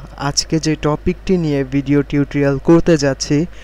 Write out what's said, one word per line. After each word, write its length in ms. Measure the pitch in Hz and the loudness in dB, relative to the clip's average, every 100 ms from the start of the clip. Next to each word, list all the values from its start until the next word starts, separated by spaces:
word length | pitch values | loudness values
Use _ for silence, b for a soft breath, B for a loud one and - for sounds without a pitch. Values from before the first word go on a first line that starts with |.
| - - 143 | -8 -6 -4
আজকে 280 | - - 160 | -4 -2 -2
যে 80 | 156 151 147 | 0 -2 -2
টপিকটি 480 | 151 - 175 - 185 | -2 -2 -4 -2 0
নিয়ে 160 | 156 143 131 | 0 -2 0
ভিডিও 260 | 139 135 143 139 | -2 2 0 2
টিউটোরিয়াল 480 | 143 139 143 139 135 - | -2 -2 0 0 0 4
করতে 260 | 165 175 156 | 4 6 2
যাচ্ছি, 320 | 139 131 - 143 175 B | 2 -2 0 0 0 B